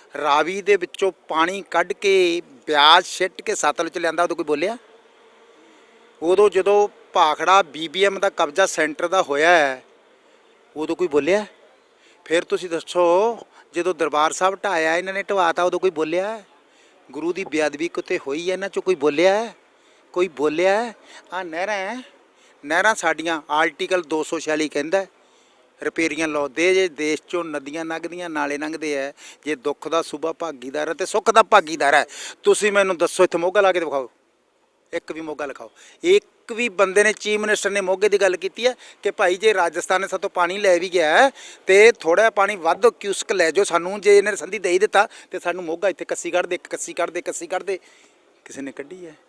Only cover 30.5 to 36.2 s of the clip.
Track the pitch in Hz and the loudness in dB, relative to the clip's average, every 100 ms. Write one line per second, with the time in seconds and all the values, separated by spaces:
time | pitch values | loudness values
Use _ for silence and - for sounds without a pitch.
30.5 | 139 127 143 151 160 180 214 226 220 214 | -10 -10 -6 -6 -6 -4 -2 2 2 6
31.5 | 208 156 160 143 147 123 - - - 196 | 4 2 -2 2 2 2 -6 -16 -2 0
32.5 | 190 208 202 196 170 165 - 180 170 175 | 2 2 2 2 0 0 2 2 2 0
33.5 | 202 196 180 160 139 123 _ _ _ _ | 2 2 2 -2 -6 -8 _ _ _ _
34.5 | _ _ _ _ 170 - 160 160 143 143 | _ _ _ _ -12 -10 -12 -10 -10 -10
35.5 | 123 113 _ - _ 170 202 | -12 -18 _ -20 _ 2 2